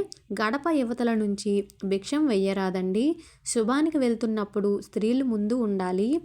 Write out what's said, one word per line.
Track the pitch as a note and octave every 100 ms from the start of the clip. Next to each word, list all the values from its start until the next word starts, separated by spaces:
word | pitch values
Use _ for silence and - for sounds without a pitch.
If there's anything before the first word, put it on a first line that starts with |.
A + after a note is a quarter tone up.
| G4 - -
గడప | G3+ A3 C#4 E4
యువతల | D#4 A#3 B3 A#3+
నుంచి | G#3+ G#3+ G3+ G#3 G3+ G3+ -
భిక్షం | G3 F#3+ G3 C#4+ D4+
వెయ్యరాదండి. | G3 F#3+ G3 F#3+ F#3 F#3 G3+ C#4 E4+ - - -
శుభానికి | A#3+ A3 C4+ D#4+ D#4
వెళ్తున్నప్పుడు | B3 A3+ A3+ G#3+ G#3 G#3+ G3+ G3+
స్త్రీలు | - G#3+ G#3+ B3+
ముందు | C4 A3 G#3 B3+
ఉండాలి. | A3 G3 F#3 F#3 A3 D#4+